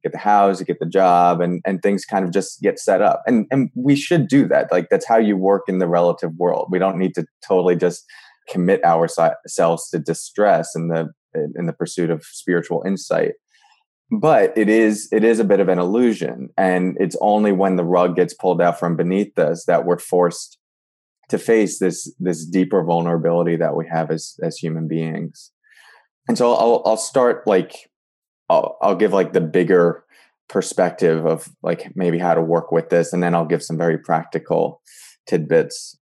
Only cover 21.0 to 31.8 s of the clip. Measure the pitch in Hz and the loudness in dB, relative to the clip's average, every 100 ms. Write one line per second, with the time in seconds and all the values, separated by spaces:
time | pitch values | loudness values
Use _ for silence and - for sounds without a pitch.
21 | _ _ _ 110 - 113 98 - 92 85 | _ _ _ -6 2 2 2 0 -4 -4
22 | - _ 90 80 80 95 92 98 85 85 | -14 _ -4 -4 -4 -2 0 0 0 -2
23 | 85 85 82 85 87 82 80 78 82 82 | 0 -2 0 0 0 0 -2 -4 -4 -6
24 | 78 80 - - 85 - 82 80 80 80 | -4 -6 -8 -8 -8 -6 -8 -6 -6 -6
25 | 82 82 82 - - _ _ _ _ _ | -6 -8 -10 -14 -20 _ _ _ _ _
26 | _ _ - 117 120 117 117 117 98 110 | _ _ -6 0 2 4 2 2 2 -2
27 | - 135 123 - - 95 80 - _ _ | -2 0 0 0 0 0 0 -14 _ _
28 | _ _ _ _ _ 82 - - 101 90 | _ _ _ _ _ 2 2 0 0 2
29 | 104 98 85 95 82 90 87 90 85 82 | 2 2 2 0 0 0 4 4 4 0
30 | _ _ _ _ _ 98 - - 87 - | _ _ _ _ _ -4 -4 -2 -2 2
31 | 87 80 80 80 - _ 82 87 | 0 2 0 -2 -6 _ -6 -6